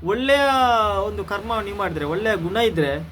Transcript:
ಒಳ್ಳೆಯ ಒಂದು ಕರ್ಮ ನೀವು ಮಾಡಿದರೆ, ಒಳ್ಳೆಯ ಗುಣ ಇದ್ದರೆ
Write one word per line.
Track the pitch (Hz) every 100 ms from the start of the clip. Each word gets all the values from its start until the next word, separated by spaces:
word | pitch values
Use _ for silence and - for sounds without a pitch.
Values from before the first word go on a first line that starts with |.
| 165
ಒಳ್ಳೆಯ | 220 262 285 277 269 254 233 214 202 202
ಒಂದು | 208 180
ಕರ್ಮ | 202 214 226 202
ನೀವು | 202
ಮಾಡಿದರೆ, | 196 160 147
ಒಳ್ಳೆಯ | 170 220 202
ಗುಣ | 165 202 233
ಇದ್ದರೆ | 165 147 143 160